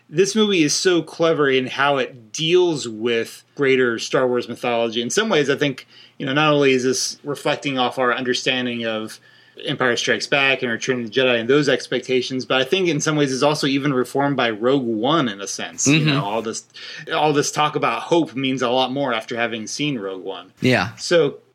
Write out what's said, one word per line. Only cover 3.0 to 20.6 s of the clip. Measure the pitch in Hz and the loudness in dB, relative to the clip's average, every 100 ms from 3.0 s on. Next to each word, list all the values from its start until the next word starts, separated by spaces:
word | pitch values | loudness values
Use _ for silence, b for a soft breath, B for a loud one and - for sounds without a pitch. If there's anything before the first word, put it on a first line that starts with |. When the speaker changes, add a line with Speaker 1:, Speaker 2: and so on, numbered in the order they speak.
| 117 117 110 - - - | -2 0 -2 -10 -14 -2
Speaker 1:
greater | 135 131 123 113 | 2 4 2 0
Star | - 143 127 | -2 0 2
Wars | 123 117 | 0 -4
mythology. | 113 123 117 117 113 | -6 -2 0 0 -2
In | 117 | -2
some | 202 220 | 0 2
ways, | 160 139 | 2 2
I | 131 | 0
think, | - 127 B B B - | -2 -4 B B B -10
you | 135 | -2
know, | |
not | 143 156 | 2 4
only | 147 139 | 4 4
is | 131 | 4
this | 131 127 - - | 2 0 -4 -8
reflecting | 143 135 156 139 147 131 | -10 -4 -2 -2 -2 -2
off | 127 135 | -2 0
our | 123 | 0
understanding | 120 127 123 139 127 123 120 117 | 0 -2 -2 0 -2 -2 -4 -4
of | 110 110 - b b b - - | -4 -6 -12 b b b -12 -6
Empire | 135 127 117 | 0 0 0
Strikes | - 110 - | 0 -2 0
Back | 143 135 131 | 2 2 2
and | 123 | -2
Return | 113 - 127 | -2 -2 -4
of | 113 | -2
the | 135 | 2
Jedi | 127 120 | 2 2
and | 113 | 2
those | 143 147 | 2 4
expectations, | 123 - 127 123 127 123 131 117 | 0 -2 -6 0 0 0 -4 0
but | 131 | 0
I | |
think | 131 190 175 | 2 2 2
in | 147 | 0
some | 156 151 | 0 2
ways | 143 | 0
it's | 127 | 2
also | 143 147 147 | 0 2 0
even | 139 143 | 0 0
reformed | 127 120 139 143 131 | 0 0 0 0 0
by | 117 | 0
Rogue | 104 120 143 120 | 0 2 2 0
One | 107 123 165 123 | -2 2 2 0
in | 98 | -4
a | 98 | -8
sense. | - 90 85 - | -8 -10 -2 2
You | 156 | 2
Speaker 2:
Mm-hmm. | 151 | 2
Speaker 1:
know, | 139 | 0
all | 101 113 | -2 -4
this, | 110 - - B B B 156 | -4 -8 -12 B B B -6
all | 160 151 | 0 2
this | 147 139 | 2 0
talk | - 151 143 | 0 0 0
about | 135 117 | -2 -2
hope | - 170 147 113 | 0 2 2 -2
means | 135 131 | -4 -2
a | 120 | 0
lot | 127 127 | 2 0
more | 135 135 | -2 -2
after | 110 - 117 | -4 -4 -4
having | 117 113 104 | -4 -6 -8
seen | - 147 127 | -6 -4 -4
Rogue | 98 95 | -6 -8
One. | 92 90 90 _ | -10 -12 -14 _